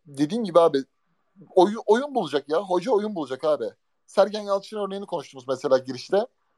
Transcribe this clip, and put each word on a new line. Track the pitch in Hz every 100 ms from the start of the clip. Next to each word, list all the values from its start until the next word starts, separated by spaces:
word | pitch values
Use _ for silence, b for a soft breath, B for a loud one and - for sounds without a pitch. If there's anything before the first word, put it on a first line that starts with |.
| -
dediğim | 139 147 220
gibi | 208 170
abi | 165 139 135 _ _ _ _ _ 170
oyu-, | - 185 226 202
oyun | 226 294
bulacak | 262 160 143 135
ya. | 160
Hoca | 196 180 185
oyun | 208 214
bulacak | 196 135 127
abi. | 156 143 107 - _ _ _
Sergen | - 202 208
Yalçın | 202 196 196 214
örneğini | 196 196 202
konuştuğumuz | 170 135 135 123
mesela | 123 143 131
girişte. | 127 123 - 190 - _ _